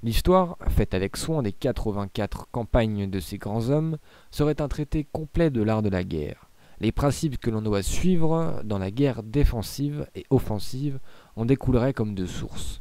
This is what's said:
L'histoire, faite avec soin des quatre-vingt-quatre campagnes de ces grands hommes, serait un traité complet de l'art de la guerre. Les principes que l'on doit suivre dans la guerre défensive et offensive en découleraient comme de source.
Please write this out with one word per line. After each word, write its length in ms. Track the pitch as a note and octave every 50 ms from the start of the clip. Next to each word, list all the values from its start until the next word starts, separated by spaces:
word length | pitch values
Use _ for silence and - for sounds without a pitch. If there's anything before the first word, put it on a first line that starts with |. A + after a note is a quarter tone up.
| -
L'histoire, 540 | A2+ A2+ - - - F3+ F#3 F#3 F3 F3 - - -
faite 240 | - - G#2+ - -
avec 240 | F#2+ F#2+ G2 - -
soin 240 | - - D#3+ D#3
des 100 | B2+ G#2
quatre-vingt-quatre 960 | G2 - - C3+ A2+ - - A2 G2+ G2+ G2+ G2 - - G#2 G2+ - - - _
campagnes 580 | - B2+ A#2 - - C3 A2+ A2 G#2+ G2+ G2+ F#2+
de 100 | F#2+ G2
ces 200 | F2+ - G#2 G2
grands 320 | - G#2+ G2+ A2+ A2+ A#2+
hommes, 260 | C#3 D3+ D#3 D#3+ D#3+ D3+ - - - - - -
serait 320 | - - D3+ D3 D3+ -
un 60 | D3+ C#3
traité 400 | - - D3+ - - D#3+ D3 -
complet 380 | - - D#3 D3 - - E3+ D#3+
de 140 | C#3 A#2 G#2
l'art 180 | G#2+ A2 A2
de 80 | G#2+ G#2
la 140 | F#2+ F#2 F2+
guerre. 460 | F#2 - D#2 D2 - - - - _ - - - - - -
Les 120 | - A2
principes 480 | A2+ - - C#3+ C3+ - - D#3+ B2+ -
que 100 | - B2
l'on 140 | A2+ A2 G#2+
doit 180 | A2 G#2 G2+
suivre 800 | F#2+ - - - - F3+ F#3 F3 D#3+ D#3 D#3+ E3 E3 E3 - - -
dans 140 | G#2 G#2 G2
la 140 | F#2+ F#2+
guerre 320 | G2 A#2+ C#3+ C#3 A#2+ G#2+ G#2
défensive 840 | A2 G#2+ C#3+ C#3+ - - A#2 G2 - - - C#3 D3 D3 D3 - - _
et 140 | - - _
offensive 720 | C3+ B2+ - - G#2+ G#2+ - - - B2+ C#3 D3 - G2+ - - - - - - -
en 100 | - A2+
découleraient 480 | B2 C#3 C3+ - C3 B2+ A#2+ A2+ C3+ C3
comme 200 | - A2+ G#2+ G#2
de 140 | F#2+ F#2 F2+
source. 520 | - - - - - - - - - -